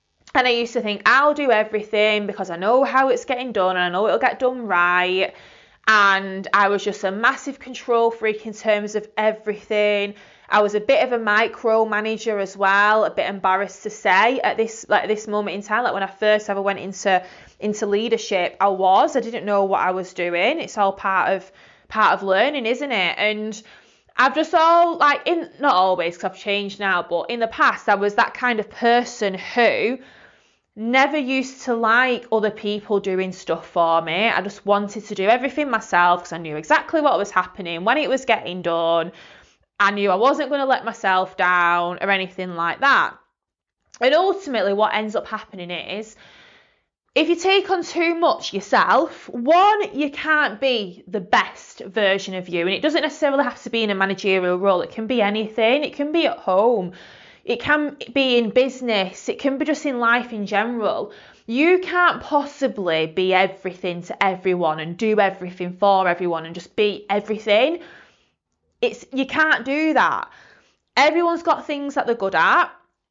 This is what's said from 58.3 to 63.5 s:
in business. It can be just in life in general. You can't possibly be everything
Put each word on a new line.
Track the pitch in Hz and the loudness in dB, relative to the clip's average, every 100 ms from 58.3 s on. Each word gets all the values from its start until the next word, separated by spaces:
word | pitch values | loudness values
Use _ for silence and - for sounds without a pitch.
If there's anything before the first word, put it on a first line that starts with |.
| 240 | 2
in | 220 | 2
business. | 247 262 - 240 208 185 - - | 2 2 -2 -2 -2 -2 -6 -8
It | - | -4
can | 269 269 | -2 -2
be | |
just | 294 294 294 | -2 -2 -4
in | 240 | -2
life | 233 240 240 | 2 0 -2
in | 220 202 | -8 -4
general. | 202 226 233 202 - - - - - - | -2 -2 -2 -2 -2 -6 -12 -20 -18 -6
You | 247 330 370 | 0 2 2
can't | 370 359 349 - | 0 0 0 0
possibly | - 294 285 - 277 208 175 160 160 | -2 -2 -2 -4 -4 -2 -2 0 0
be | 185 185 | 0 2
everything | 185 190 | 4 2